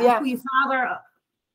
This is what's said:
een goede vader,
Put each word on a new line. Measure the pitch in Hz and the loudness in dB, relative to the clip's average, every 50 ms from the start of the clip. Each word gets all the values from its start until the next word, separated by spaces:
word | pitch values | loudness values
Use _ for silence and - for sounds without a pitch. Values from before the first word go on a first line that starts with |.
| 233 240 | 4 4
een | 240 | 2
goede | 220 311 262 247 226 - | 2 0 -2 -4 -4 -6
vader, | 262 262 269 277 277 269 262 254 185 180 - - _ _ _ _ _ _ _ _ _ _ | -4 0 0 0 0 0 -2 -2 -4 -6 -8 -12 _ _ _ _ _ _ _ _ _ _